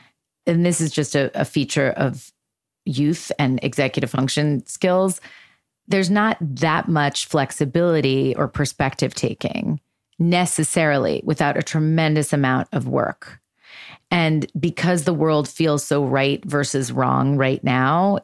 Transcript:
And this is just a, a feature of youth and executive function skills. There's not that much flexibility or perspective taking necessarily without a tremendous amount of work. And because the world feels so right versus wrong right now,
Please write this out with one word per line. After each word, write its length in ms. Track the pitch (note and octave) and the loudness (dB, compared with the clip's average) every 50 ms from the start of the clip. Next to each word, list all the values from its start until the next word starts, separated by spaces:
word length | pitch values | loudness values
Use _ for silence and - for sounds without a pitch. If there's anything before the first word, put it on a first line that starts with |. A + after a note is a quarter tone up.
| _ _ _ _ _ _ _ _ _ F3 | _ _ _ _ _ _ _ _ _ 0
And 180 | E3+ E3+ F3 | 2 2 2
this 140 | F3 E3+ - | 2 2 0
is 120 | D#3+ D#3 | -2 -2
just 220 | - - D3 - - | 0 -2 -2 0 0
a, 140 | C#3+ C3+ - - - | 0 0 0 -2 -2
a 40 | D#3 | -4
feature 460 | - - D3+ C#3 - - D3 C#3 C3 - - | -2 -2 -2 -2 0 0 0 0 0 0 0
of 340 | C#3+ C3 - C3 - - - _ _ _ _ _ _ _ _ _ _ | -2 -2 -2 -4 -10 -18 -20 _ _ _ _ _ _ _ _ _ _
youth 460 | - B2+ C3 D3 D3 F3 - - - - - | -6 -2 0 0 0 0 -2 -4 -6 -2 0
and 220 | D3 B2+ C3 B2 | 0 0 0 0
executive 480 | - B2+ - - C#3 C3 - - A#2 A2+ | -2 -2 -2 0 -2 -2 -2 -2 -4 -2
function 560 | - B2+ C3+ C3+ - D3+ D3+ D3+ D3 B2 - | -2 -2 -2 -2 0 0 0 0 0 -2 -4
skills. 540 | - - - - F#3 F3+ F#3 F#3+ F#3+ F#3 - - - - - - _ _ _ _ _ _ _ _ - | -8 -6 -2 0 2 2 2 2 0 -2 -4 -10 -18 -20 -20 -20 _ _ _ _ _ _ _ _ -2
There's 220 | F#3+ G3 F#3+ F3 | 0 0 2 2
not 280 | G3+ G#3 G#3 A3 - - | 2 2 2 2 0 -2
that 480 | E3+ D3 C3 A#2+ E3 D#3+ D#3 E3+ - - | -4 -6 -2 0 0 2 2 2 0 0
much 380 | E3 D3+ C#3+ C#3+ C#3+ - - | 0 2 2 0 0 -4 -4
flexibility 1120 | - - D3+ C3+ - - - D3+ C3+ - E3+ F3 F3 E3 D#3 C3+ C3+ C3 C3+ C3+ C3+ - | -2 0 0 0 0 -2 -2 -2 0 0 2 2 2 2 2 2 2 2 2 0 0 0
or 120 | - C#3+ B2+ | 0 -2 -2
perspective 680 | - - C#3+ - - - C#3+ C3+ - - - B2+ - | -2 -2 -4 -4 -2 -2 -2 -2 -2 -2 -4 -4 -2
taking 640 | - - B2 - - - - - - - - D#3+ C#3+ - _ _ _ _ _ _ - | -2 -4 -4 -4 -4 -6 -6 -4 -4 -4 -4 -4 -6 -8 _ _ _ _ _ _ -2
necessarily 1040 | E3+ E3+ F3 F3 F3+ E3+ - - D#3 - - F3 D#3+ D3+ C#3+ C#3 A2+ D#2+ D2 - - | 0 2 2 2 2 0 0 -2 -2 0 0 0 2 2 2 2 0 0 -2 -2 -2
without 320 | D3+ - - D#3 C#3+ - - | -4 -2 0 0 0 0 -2
a 60 | D#3 | -4
tremendous 680 | - - D#3 D#3 D#3 D#3+ E3 D#3+ D#3 D3+ D3+ D3 - - | -2 -2 0 2 2 2 2 2 2 2 2 0 0 0
amount 340 | C#3+ C3+ C3 C3 C3 - - | 0 2 2 0 0 -2 -4
of 160 | - D#3 B2 B2+ | -4 -4 -4 -2
work. 520 | C3+ C3+ - - - - - - - - _ _ _ _ _ - - - - - - - _ _ | 0 0 0 -2 -4 -8 -14 -20 -20 -20 _ _ _ _ _ -20 -20 -20 -20 -20 -20 -20 _ _
And 400 | F3 F3 E3 D#3+ D#3 D3+ - - - D3+ | 0 2 2 2 2 0 0 -2 -4 -2
because 440 | C#3+ E3+ E3 - - F3 F3+ E3+ C#3+ | -2 -2 -2 0 0 0 0 2 0
the 100 | F#3 E3+ | 0 0
world 340 | C#3+ D#3 D#3+ D#3 D3+ C#3+ - | 2 2 2 2 2 0 -2
feels 360 | - - D#3+ D#3 D3 C#3+ - | -2 -2 0 2 2 0 0
so 200 | - C#3+ C#3+ C#3+ | 0 0 0 2
right 400 | B2+ C3+ C3+ C3+ C#3 C#3 - - | 2 2 2 2 2 0 -2 -4
versus 460 | E3 C#3+ C#3+ C#3 - - C#3 C3 A#2 | -2 -2 -2 0 0 -2 -2 -4 -2
wrong 460 | B2 B2+ C3 B2+ C3 C3 C3 C3+ C#3+ C#3 | -2 0 0 2 2 2 2 2 2 2
right 260 | C3+ C3 C3+ - - | 2 2 0 0 0
now, 560 | C3 B2+ B2+ C3 C3+ D#3 F3 F#3 G3+ G3+ - | 0 0 2 2 2 2 2 2 2 0 0